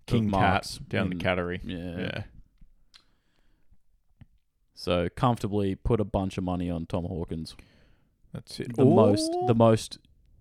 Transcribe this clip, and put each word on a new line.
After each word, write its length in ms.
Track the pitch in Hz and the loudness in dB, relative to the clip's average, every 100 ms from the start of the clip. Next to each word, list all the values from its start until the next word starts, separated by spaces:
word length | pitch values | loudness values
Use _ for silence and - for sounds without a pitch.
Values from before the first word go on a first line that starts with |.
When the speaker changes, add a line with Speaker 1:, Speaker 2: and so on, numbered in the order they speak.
| - | -4
Speaker 1:
King 200 | 120 107 | -2 0
Speaker 2:
of 60 | |
Speaker 1:
Cat 80 | 95 | 2
Speaker 2:
marks 360 | 98 95 - - | 2 2 -2 -12
Speaker 1:
down 320 | - 107 92 | -6 -4 -2
the 60 | 90 | -2
Speaker 2:
in 20 | |
Speaker 1:
Cattery. 400 | 92 90 87 92 | -2 -2 -2 -6
Speaker 2:
Yeah. 360 | - 90 87 85 | -8 -10 -10 -8
Speaker 1:
Yeah. 220 | 90 - 104 - - _ - _ _ - _ _ _ _ _ _ _ - _ _ _ _ - _ _ _ _ | -8 -8 -12 -18 -20 _ -20 _ _ -20 _ _ _ _ _ _ _ -20 _ _ _ _ -20 _ _ _ _
Speaker 2:
So 340 | - - 90 87 | -12 -4 -2 -2
comfortably 600 | - 131 113 107 104 101 | 0 0 0 -2 -2 -2
put 260 | 95 - 117 | -2 -2 -2
a 40 | |
bunch 340 | 101 104 95 - | 0 -2 -2 -4
of 60 | |
money 260 | 92 90 87 | -4 -4 -4
on 160 | 85 82 | -6 -6
Tom 180 | 95 | -6
Hawkins. 520 | 87 92 85 82 80 - - _ _ _ _ _ _ | -6 -8 -8 -8 -10 -16 -20 _ _ _ _ _ _
Speaker 1:
That's 280 | - - - | -18 -14 -12
it. 160 | - 147 | -6 4
Speaker 2:
The 80 | |
most, 480 | 135 180 107 104 320 | 6 8 6 4 0
Speaker 1:
Or 140 | 349 359 | -2 0
Speaker 2:
the 60 | |
most 440 | 113 113 110 - - _ _ _ _ | 6 6 4 0 -14 _ _ _ _